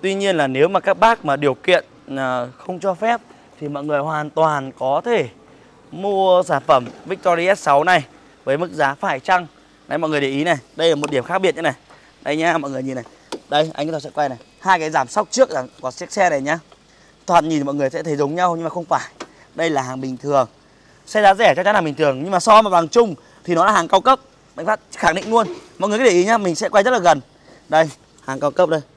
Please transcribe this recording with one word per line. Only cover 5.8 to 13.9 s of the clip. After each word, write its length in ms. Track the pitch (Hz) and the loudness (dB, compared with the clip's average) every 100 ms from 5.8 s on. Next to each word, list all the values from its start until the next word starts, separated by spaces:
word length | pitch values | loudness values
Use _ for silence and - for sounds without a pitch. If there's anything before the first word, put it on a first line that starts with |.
| _ | _
mua 520 | 160 196 196 190 180 | -10 -4 0 4 2
sản 200 | 185 147 - | 2 -2 2
phẩm 180 | 139 120 - - | 2 2 -14 -10
Victory 420 | 185 185 170 175 202 | -4 0 0 0 0
S 40 | |
sáu 240 | - 143 | 2 2
này 200 | 165 180 135 _ _ _ | 4 0 0 _ _ _
với 140 | - 143 | -4 -4
mức 140 | 170 | -4
giá 240 | 156 139 143 | -2 -2 -2
phải 240 | 202 139 | -4 -4
chăng. 280 | - 185 165 _ _ _ _ | 0 0 0 _ _ _ _
Đấy, 100 | 147 | -4
mọi 120 | 160 | -2
người 120 | 151 | -2
để 60 | 139 | -2
ý 160 | 135 | -2
này, 140 | 160 156 - - | -2 -2 -4 -2
đây 140 | 165 | 0
là 60 | 147 | 0
một 160 | 147 | -2
điểm 120 | 143 | -4
khác 160 | 120 180 | -2 -2
biệt 160 | 190 - | -2 0
như 60 | |
này. 120 | 165 131 _ - _ _ | -4 -4 _ -20 _ _
Đây 160 | - 151 | -6 -2
nhá, 200 | 165 165 | 0 -2
mọi 140 | 139 | -4
người 120 | 131 | -8
nhìn 120 | 131 131 | -8 -10
này. 80 | 117 _ _ - _ | -12 _ _ -18 _
Đây, 220 | 143 156 | -2 -2
anh 140 | - | -4
chúng 60 | 151 | -6